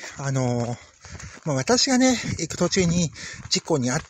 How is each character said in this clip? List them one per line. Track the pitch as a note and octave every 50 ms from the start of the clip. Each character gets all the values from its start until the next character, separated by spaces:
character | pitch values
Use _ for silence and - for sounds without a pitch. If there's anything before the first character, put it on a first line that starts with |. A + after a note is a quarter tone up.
| - - - -
あ | C#3 C#3
の、 | C3+ C3 B2+ B2 B2 A#2+ A#2+ A2+ B2 - - - _ _ - - - - - - - - -
ま | D#3+ C#3
あ |
私 | C3 C3 - A#3+ B3 - C#4
が | B3+ B3
ね、 | C4 C4 B3 A3+ - - - -
行 | E3+ D3
く | -
途 | - F3+ E3+
中 | - F#3+ F3+
に | E3+ E3 F3+ E3+ C#3+ - - - - - - - -
事 | - F#3
故 | - - E3+ C#3
に | A#2+ B2
遭 | B2+
っ | D#3 -